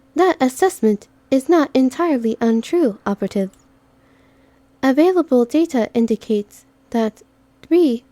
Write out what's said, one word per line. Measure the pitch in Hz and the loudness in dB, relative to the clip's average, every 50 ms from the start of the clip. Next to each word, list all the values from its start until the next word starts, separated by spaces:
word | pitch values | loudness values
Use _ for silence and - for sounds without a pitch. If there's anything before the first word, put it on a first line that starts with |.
| _ _ _ | _ _ _
That | 294 359 381 320 - | 0 0 0 2 0
assessment | 262 254 254 - 370 381 - - - 220 208 202 - _ _ _ _ _ | -2 -4 0 0 -2 -2 0 0 0 0 0 -2 -6 _ _ _ _ _
is | - 269 262 - | -2 -2 2 2
not | 349 339 285 - - | 2 2 2 0 0
entirely | 262 262 262 - - 349 339 302 254 226 226 220 - | 0 0 0 0 -2 -2 0 0 0 -2 -4 -4 -2
untrue, | - 226 226 226 220 - - 349 330 240 202 - _ | -2 0 0 0 -2 -2 -2 0 0 0 -2 -4 _
Operative. | - 202 - - 190 - 208 190 190 - _ _ _ _ _ _ _ _ _ _ _ _ _ _ _ _ _ _ _ _ _ _ _ _ _ | -6 -6 -4 -6 -6 -4 -4 -6 -6 -8 _ _ _ _ _ _ _ _ _ _ _ _ _ _ _ _ _ _ _ _ _ _ _ _ _
Available | - 269 262 277 311 359 381 359 302 - 269 247 240 | -2 0 2 4 4 4 4 0 0 2 2 0 0
data | 240 - 302 330 330 - 254 214 - | 2 0 -2 -2 0 -2 -4 -4 -2
indicates | - 233 233 226 226 208 - - 220 208 208 - - - _ _ _ _ _ _ | -2 -2 -2 0 -2 -6 -4 -4 -4 -4 -4 -8 -16 -20 _ _ _ _ _ _
that | - 233 226 220 214 _ - _ _ _ _ _ _ _ | -4 -4 -4 -4 -6 _ -20 _ _ _ _ _ _ _
three | - - 320 349 349 285 233 233 - _ | -6 0 0 2 2 2 0 -2 -8 _